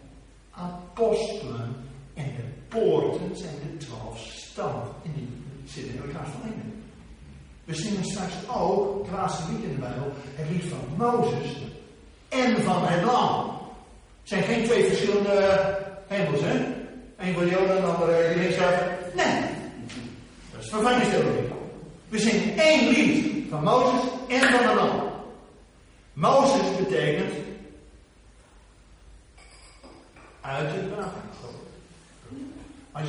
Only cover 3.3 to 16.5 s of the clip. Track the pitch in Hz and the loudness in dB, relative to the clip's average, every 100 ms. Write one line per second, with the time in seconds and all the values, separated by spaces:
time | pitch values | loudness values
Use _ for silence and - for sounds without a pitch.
3.3 | - - 139 - - - 113 110 - - | -8 -10 -10 -10 -12 -12 -12 -12 -12 -14
4.3 | - - - - 120 - - 170 135 117 | -16 -16 -6 -6 -4 -8 -10 -8 -8 -8
5.3 | - - - - - - - 143 165 - | -10 -12 -14 -14 -12 -10 -10 -8 -10 -10
6.3 | 233 226 - - - - - - - - | -10 -8 -8 -10 -12 -16 -20 -20 -20 -18
7.3 | 69 - - - 156 214 196 - 202 180 | -20 -20 -20 -10 -6 -2 -2 -2 -4 -6
8.3 | - - 247 175 196 202 202 - 190 175 | -8 -6 0 2 2 2 -2 -4 -4 -2
9.3 | 165 165 226 190 131 123 139 139 139 - | -2 -4 -4 -4 -6 -6 -6 -6 -8 -12
10.3 | - 151 175 - 139 127 160 240 233 - | -8 -4 -2 -4 -8 -6 0 2 4 2
11.3 | - - - - - - - - - - | 0 -4 -8 -10 -14 -18 -20 -20 -20 -4
12.3 | 262 247 214 180 180 165 175 226 247 - | 2 4 4 2 2 2 2 4 4 4
13.3 | - - - - - - - - - - | 0 -2 -6 -12 -18 -20 -20 -20 -20 -4
14.3 | 190 175 233 226 220 180 - 202 202 202 | -2 2 2 4 6 6 4 4 2 4
15.3 | 196 196 196 - - - - - 196 160 | 4 6 4 4 0 -6 -12 -6 -2 0
16.3 | 139 - | 0 2